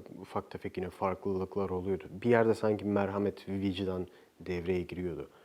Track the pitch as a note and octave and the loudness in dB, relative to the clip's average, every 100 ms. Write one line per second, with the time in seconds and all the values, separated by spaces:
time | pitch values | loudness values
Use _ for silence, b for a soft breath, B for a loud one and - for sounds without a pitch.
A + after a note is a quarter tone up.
0 | - - F#2+ G#2 - F#2+ G2+ - F#2 - | -6 -16 -8 -8 -8 -10 -8 -6 -6 -2
1 | G2 F#2 G2 F#2+ F#2 G2+ F#2+ F#2 F#2 F#2+ | -2 0 -2 -2 -2 -2 0 -2 0 -2
2 | - F#2 A#2+ A#2 A2+ A2 G#2+ G#2 G2+ G2+ | -4 -2 4 6 6 4 4 2 2 2
3 | G2 G2+ G2+ - - G2 G2 F#2+ F#2+ F#2 | 2 2 0 -2 -6 -2 0 0 -2 -2
4 | F2+ b b _ F2 F2 E2+ F2+ F2 E2+ | -4 b b _ -6 -4 0 0 0 -4
5 | F2+ D2+ - b | -4 -4 -8 b